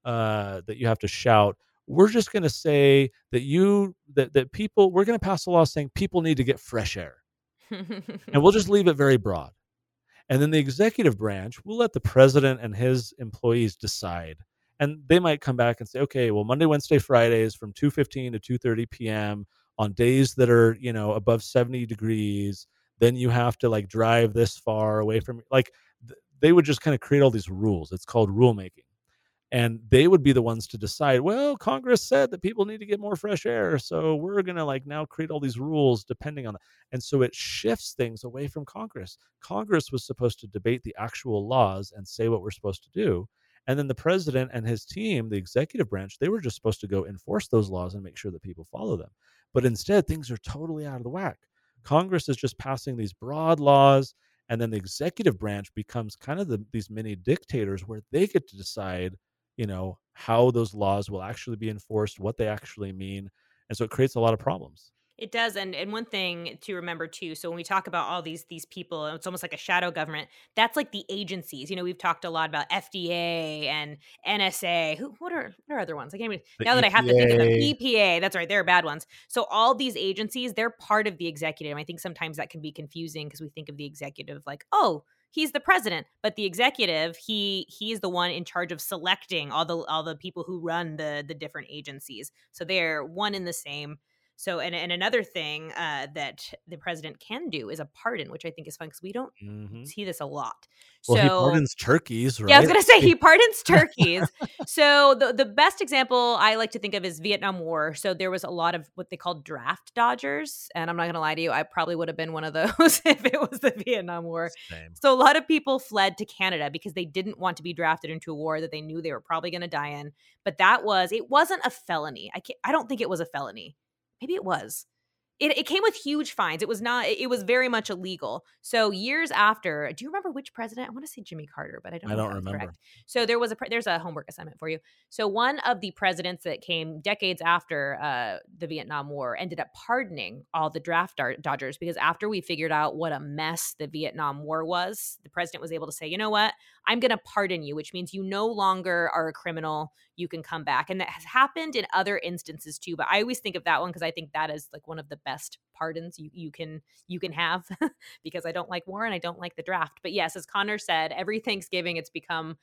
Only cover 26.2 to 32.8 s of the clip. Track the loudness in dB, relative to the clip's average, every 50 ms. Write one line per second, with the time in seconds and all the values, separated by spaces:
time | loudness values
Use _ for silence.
26.2 | _ _ _ 2 6 8 8 8 8 6 2 0 0 0 -2 0 0 2 4 6
27.2 | 6 6 4 2 -4 -4 -6 -2 0 0 0 0 -2 -6 -10 -10 -8 -2 2 2
28.2 | 4 4 4 6 6 6 4 2 -6 -12 _ _ _ _ _ _ _ _ _ _
29.2 | _ _ _ _ _ -4 0 0 0 0 0 -4 0 6 8 8 10 10 8 8
30.2 | 8 8 6 6 4 2 -2 -4 -6 -10 -10 -8 -8 -6 -4 0 2 4 4 4
31.2 | 4 2 0 0 0 -2 -2 -2 -2 -2 -2 0 2 2 2 2 2 2 4 4
32.2 | 4 2 0 -4 -6 -4 0 0 -2 -2 -2 -10